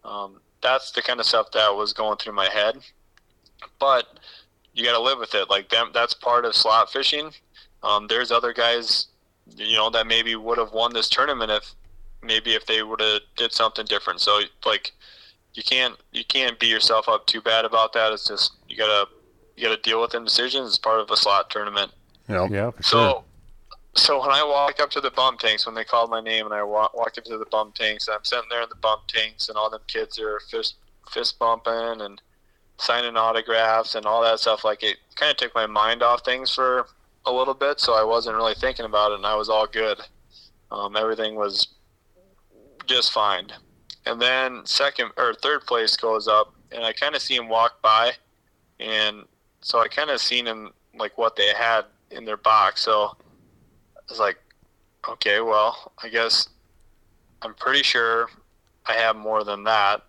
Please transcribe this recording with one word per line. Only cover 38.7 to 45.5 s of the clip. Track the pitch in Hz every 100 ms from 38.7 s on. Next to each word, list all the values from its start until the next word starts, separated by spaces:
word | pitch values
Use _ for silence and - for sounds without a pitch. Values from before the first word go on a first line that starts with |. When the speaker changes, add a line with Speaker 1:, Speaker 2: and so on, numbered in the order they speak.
| 123 113
Speaker 1:
about | 107 104
it, | 104
and | 101
I | 107
was | 107
all | 110 107
good. | 110 110 101 - _ _ - - _ _
Um, | - 101 107
everything | 110 110 110 107
was | 101 98 - _ _ _ _ _ _ _ _ _ - _ -
just | 127 117
fine. | - 104 92 92 - _ _ _ - -
And | 117
then | 123 131 131 123 -
second | - 139 - 117 -
or | 127 107
third | 135